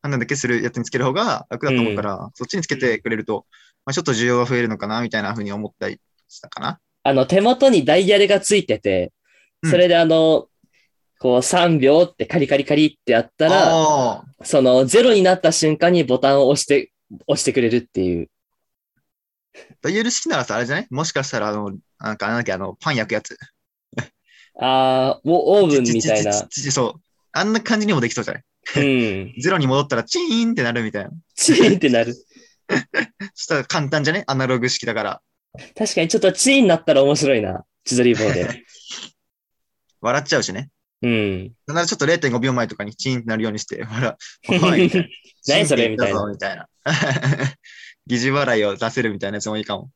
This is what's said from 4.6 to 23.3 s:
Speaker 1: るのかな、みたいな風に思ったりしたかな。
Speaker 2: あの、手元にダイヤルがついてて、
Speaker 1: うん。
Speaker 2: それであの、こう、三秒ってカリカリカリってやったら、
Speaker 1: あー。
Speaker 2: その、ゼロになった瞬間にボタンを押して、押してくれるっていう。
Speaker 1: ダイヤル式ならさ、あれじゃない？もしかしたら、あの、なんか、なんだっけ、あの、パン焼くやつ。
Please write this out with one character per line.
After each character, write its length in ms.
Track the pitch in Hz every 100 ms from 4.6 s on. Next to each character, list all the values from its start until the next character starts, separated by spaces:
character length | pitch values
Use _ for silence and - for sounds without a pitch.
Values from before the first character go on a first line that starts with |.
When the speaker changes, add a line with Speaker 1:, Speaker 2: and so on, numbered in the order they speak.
Speaker 1:
る 60 | 117
の 100 | 107
か 100 | 101
な、 140 | 110
み 80 | 120
た 100 | 110
い 40 |
な 80 | 101
風 120 | 110
に 80 | 104
思 180 | 101 104
っ 20 | _
た 100 | 101
り 140 | - _ _ _
し 140 | -
た 80 | -
か 100 | -
な。 200 | - - _ _
Speaker 2:
あ 100 | 135
の、 120 | 135 131
手 140 | 185
元 300 | 214 247 269
に 160 | 214 131
ダ 100 | 165
イ 120 | 190
ヤ 100 | 202
ル 100 | 196
が 120 | 202
つ 140 | - 208
い 100 | -
て 140 | 107
て、 340 | 104 92 87 _ _ _ _ _
Speaker 1:
う 60 | 160
ん。 40 |
Speaker 2:
そ 60 | 175
れ 100 | 180
で 80 | 170
あ 80 |
の、 440 | 165 160 160 160 - _ _ _ _ _ _ _
こ 180 | 127 123
う、 60 |
三 360 | 127 175 175 160
秒 220 | 131 151
っ 120 | 175
て 120 | _ -
カ 120 | 170
リ 120 | 135
カ 80 | 143
リ 80 | 143
カ 100 | 151
リ 120 | 151
っ 80 | _ -
て 80 |
や 80 | 117
っ 100 | 117 _
た 100 | 156
ら、 220 | 190 185
Speaker 1:
あ 560 | 165 156 147 123 104 - _
ー。 40 | -
Speaker 2:
そ 160 | 151
の、 240 | 131 127 131
ゼ 180 | 220
ロ 100 | 247
に 80 | 214
な 120 | 185
っ 80 | 185
た 120 | -
瞬 240 | 170 156 156
間 160 | 175
に 100 | 175
ボ 160 | 131 123
タ 140 | 135
ン 60 | 139
を 100 | 131
押 120 | 143
し 40 | -
て、 260 | 143 - _ _ 98 -
押 120 | 143
し 60 | -
て 80 |
く 80 | 131
れ 80 | 117
る 80 | 120
っ 40 |
て 200 | 120 -
い 200 | 92 85
う。 60 | - _ _ _ _ _ _ _ _ _ _ _ _ - - -
Speaker 1:
ダ 80 | 139
イ 60 | 196
ヤ 80 |
ル 80 | 226
式 160 | - 320
な 80 | 165
ら 80 |
さ、 140 | 120 110
あ 20 |
れ 60 | 120
じ 80 |
ゃ 20 | 147
な 60 |
い？ 60 | 254
も 160 | 131 156
し 80 |
か 100 | 143
し 60 | 135
た 100 | 123
ら、 100 | 107
あ 40 |
の、 180 | 107 104 98 _ _
な 140 | -
ん 40 | 107
か、 100 | 104
な 60 |
ん 20 | 117
だ 40 |
っ 20 |
け、 80 | 107
あ 60 | 95
の、 180 | 95 92
パ 80 | -
ン 60 | 135
焼 140 | 104
く 40 |
や 80 | 107
つ。 160 | -